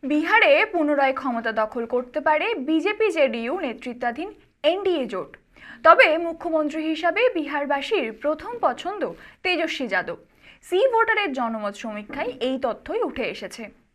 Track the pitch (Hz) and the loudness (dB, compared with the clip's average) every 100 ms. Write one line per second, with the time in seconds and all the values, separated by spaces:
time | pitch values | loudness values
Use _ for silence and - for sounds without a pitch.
0 | 269 302 330 440 403 294 440 359 302 294 | 0 0 2 4 6 6 4 0 2 2
1 | 269 269 262 233 226 214 220 247 233 247 | 2 0 -2 -2 -2 -2 -2 -2 -2 -4
2 | 247 302 302 311 381 415 262 320 339 427 | -2 -2 2 2 2 -2 0 0 0 0
3 | 440 330 262 226 233 262 285 220 254 240 | 0 2 0 0 -4 -4 -6 -8 -10 -6
4 | 240 233 370 415 _ _ 294 370 381 339 | -6 -6 -10 -12 _ _ 0 2 0 0
5 | 240 190 - - _ _ - - 320 339 | -2 -6 -10 -16 _ _ -20 4 8 8
6 | 440 311 339 330 339 320 302 320 311 320 | 8 4 -2 -6 -2 0 0 -2 -4 -2
7 | 339 359 494 381 277 294 247 285 277 427 | 0 2 2 2 -4 -4 -2 -2 0 0
8 | 240 214 294 311 415 480 359 247 349 403 | 0 -2 -2 -2 -6 -2 -2 0 -8 -6
9 | 247 170 - _ 370 359 320 - 247 185 | -6 -8 -20 _ -2 0 -2 -4 -2 -2
10 | 175 170 _ _ - - - 359 523 453 | -2 -10 _ _ -20 -20 -2 2 4 4
11 | 453 440 403 262 233 226 208 202 233 214 | 2 2 0 -2 -4 -4 -6 -8 -10 -10
12 | 208 269 269 - 247 262 247 233 - 403 | -12 -8 -8 -4 -4 -2 -2 -4 -6 -4
13 | 381 - 135 196 202 - 214 _ _ | -2 -2 -6 -6 -12 -14 -16 _ _